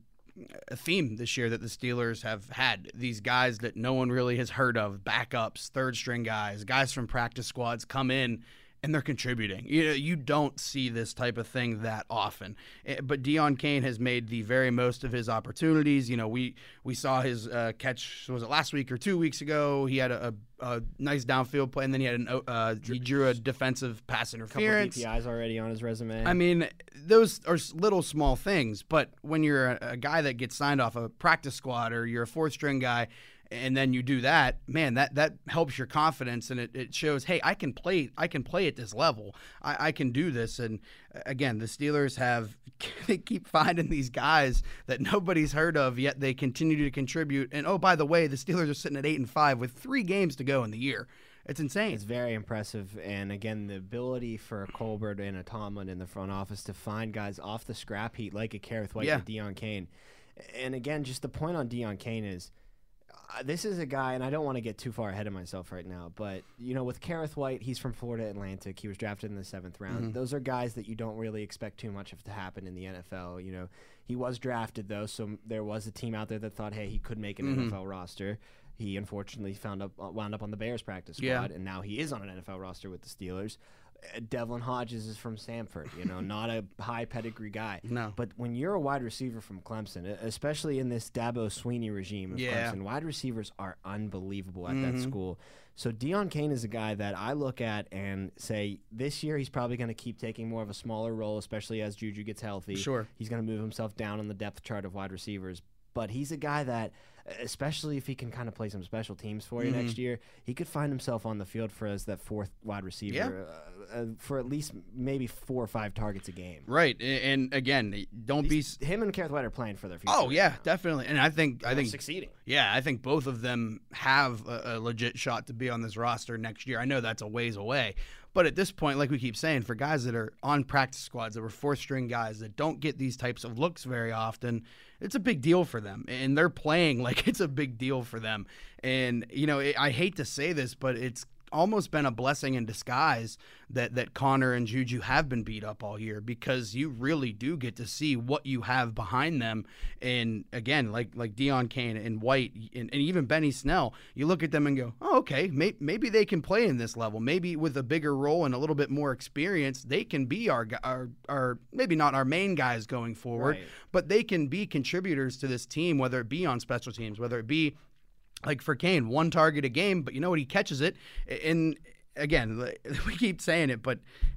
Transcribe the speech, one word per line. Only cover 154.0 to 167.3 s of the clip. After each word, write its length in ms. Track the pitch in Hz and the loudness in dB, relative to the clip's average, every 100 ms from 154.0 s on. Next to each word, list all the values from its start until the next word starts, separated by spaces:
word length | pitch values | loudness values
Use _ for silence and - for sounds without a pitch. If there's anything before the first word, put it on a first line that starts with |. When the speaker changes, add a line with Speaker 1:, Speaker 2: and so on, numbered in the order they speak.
| - 120 | -12 0
Speaker 1:
you 100 | 151 | 2
look 180 | 175 | 4
at 80 | 160 | 2
them 160 | 151 147 | 4 4
and 80 | 139 | 2
go, 180 | 120 - | 0 -4
"Oh, 180 | 349 330 | 4 4
okay, 280 | - 139 185 | 4 2 2
may-, 280 | 139 190 - | 2 2 2
maybe 300 | 147 214 226 | -2 0 4
they 160 | 220 208 | 6 6
can 160 | 175 | 2
play 240 | 135 202 220 | 4 4 4
in 100 | 123 | 4
this 200 | 117 117 | 0 -2
level." 220 | 110 110 | -2 0
Maybe 340 | 117 180 175 151 | 2 2 0 0
with 220 | 160 135 | 0 0
a 60 | |
bigger 320 | 123 160 147 139 | 0 2 2 2
role 260 | 143 165 147 | 4 4 4
and 80 | |
a 40 | 127 | 2
little 180 | 156 143 | 2 2
bit 140 | 139 | 2
more 220 | 139 143 | 2 2
experience, 680 | 123 - 143 180 180 135 131 | 0 -4 -2 2 2 2 -2
they 200 | 117 160 | 0 0
can 220 | 233 147 123 | 2 0 0
be 240 | 196 226 | 0 2
our 160 | 127 110 | 2 0
gu-, 100 | 120 | -4
our, 260 | 131 127 123 - - | -4 -4 -6 -10 -4
our, 300 | 139 127 120 - | 0 0 -2 -4
maybe 240 | - 254 160 | 0 2 6
not 200 | 147 135 | 6 6
our 100 | 131 | 4
main 300 | 165 196 156 | 4 4 4
guys 300 | 127 113 107 | 2 2 -2
going 300 | 127 117 113 | -4 -2 -6
forward, 420 | 123 117 135 143 | -4 0 2 2
Speaker 2:
Right. 80 | 87 - - | -4 -16 0
Speaker 1:
but 160 | 180 156 | 2 6
they 140 | 208 | 4
can 240 | - 180 143 | 6 2 2
be 200 | 175 208 | 0 0
contributors 680 | 147 127 180 185 139 131 127 | 0 2 0 2 2 0 -2
to 100 | 135 | -2
this 180 | 123 - | -2 -2
team, 340 | 151 175 143 | 0 2 4
whether 200 | 127 127 | 4 2
it 80 | 113 | 0
be 180 | 151 175 | 0 2
on 140 | 120 | 0
special 320 | - 123 123 | 0 -2 -2
teams, 260 | 113 110 104 | -6 -6 -4
whether 200 | 120 | -2